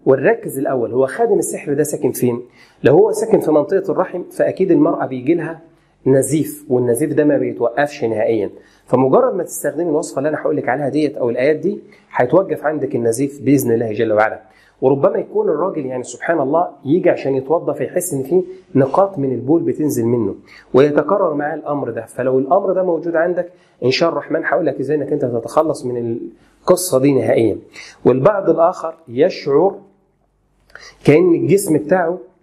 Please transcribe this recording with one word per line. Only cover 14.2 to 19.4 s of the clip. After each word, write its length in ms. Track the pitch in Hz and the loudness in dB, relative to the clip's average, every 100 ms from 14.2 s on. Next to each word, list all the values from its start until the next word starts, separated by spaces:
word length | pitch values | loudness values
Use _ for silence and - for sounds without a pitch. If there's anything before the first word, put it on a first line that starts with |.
| 110 - - _ _ _ | 2 0 -16 _ _ _
وربما 360 | 131 139 156 - | 0 2 2 0
يكون 320 | - 202 208 | -4 -2 0
الراجل، 360 | 151 180 160 131 | 0 -2 -4 -6
يعني 180 | 127 | -8
سبحان 360 | 123 - - 165 | -10 -10 -4 -2
الله، 300 | 135 160 175 - 139 | 0 0 0 -6 -2
يجي 240 | 170 175 | 2 2
عشان 260 | 139 139 135 | 0 0 -4
يتوضى 380 | 131 165 - | 0 -2 -2
فيحس 400 | 147 123 185 - | -6 -4 -4 -4
إن 100 | 139 | -6
في 200 | 131 180 180 - _ 131 | 0 0 -2 -12 _ 0
نقاط 420 | 135 - 196 165 | 2 2 0 0
من 160 | 139 | -4
البول 280 | 120 | -4